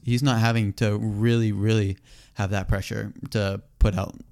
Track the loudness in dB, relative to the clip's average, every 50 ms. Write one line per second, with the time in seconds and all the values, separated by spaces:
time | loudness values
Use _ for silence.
0 | -4 -2 0 2 2 2 2 4 2 2 2 2 0 -2 -2 0 0 0 0 -2
1 | -2 -4 -2 0 2 2 2 2 2 0 0 0 0 2 2 2 2 0 -2 -6
2 | _ -20 -20 -20 -20 _ _ -4 -4 -2 -2 -2 0 0 0 -2 -2 -4 -6 -6
3 | -6 -8 -10 -12 -8 -4 -2 -2 0 0 -2 -4 -8 _ _ 2 2 2 2 0
4 | -2 -4 -8 -14 -20 -20